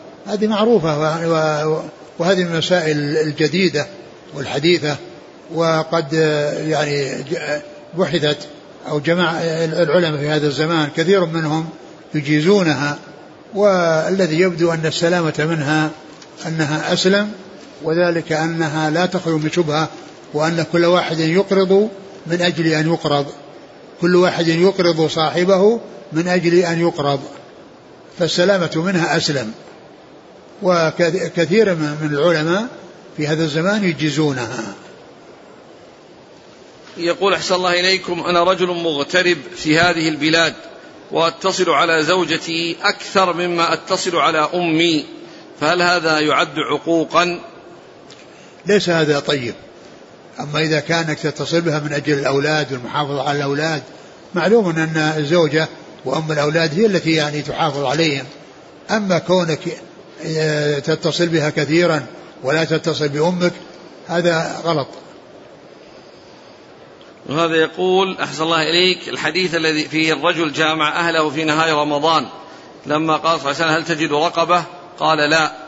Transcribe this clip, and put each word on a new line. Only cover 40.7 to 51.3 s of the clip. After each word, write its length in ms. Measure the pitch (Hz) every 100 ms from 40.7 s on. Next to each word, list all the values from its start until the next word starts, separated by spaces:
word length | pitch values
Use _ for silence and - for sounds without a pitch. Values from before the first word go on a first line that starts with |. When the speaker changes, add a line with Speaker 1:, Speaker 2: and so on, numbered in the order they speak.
| - - - -
Speaker 2:
وأتصل 580 | 151 165 160 190 185 175
على 340 | 143 170 160
زوجتي 720 | 151 185 165 160 - 165 170 -
أكثر 500 | 202 196 - 202 180
مما 400 | 165 180 170 165
أتصل 420 | 160 - 185 185 170
على 340 | 143 160 151
أمي، 520 | 180 170 160 170 156 - - - - - -
فهل 200 | 147 180
هذا 380 | 175 175 160 156
يعد 400 | 151 135 165 147 120
عقوقا؟ 680 | 147 - 165 156 160 175 175 - - - - - - - - - - - - 175
Speaker 1:
ليس 240 | 202 170
هذا 300 | 165 151 143
طيب. 340 | 139 143 120 - - - - - - - - -
أما 200 | 147 151
إذا 200 | 156 156
كانك 400 | - 165 160 147
تتصل 420 | 156